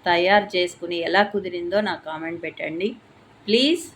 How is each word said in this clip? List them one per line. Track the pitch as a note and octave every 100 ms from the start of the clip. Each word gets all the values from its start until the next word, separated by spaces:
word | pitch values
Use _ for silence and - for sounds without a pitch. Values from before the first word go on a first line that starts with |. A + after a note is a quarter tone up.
| F#3
తయారు | F3 F3+ G#3 G3+ F#3
చేసుకుని | F3+ - F3 E3+ E3
ఎలా | F#3 G#3
కుదిరిందో | G3+ F#3 F3 F3 G3 G#3
నాకు | D#3+ D#3
కామెంట్ | D#3 D#3+ E3+ D#3+
పెట్టండి | - D#3 D#3+ G#3 A3+ _ - - - -
ప్లీజ్. | A3+ C#4 E4+ -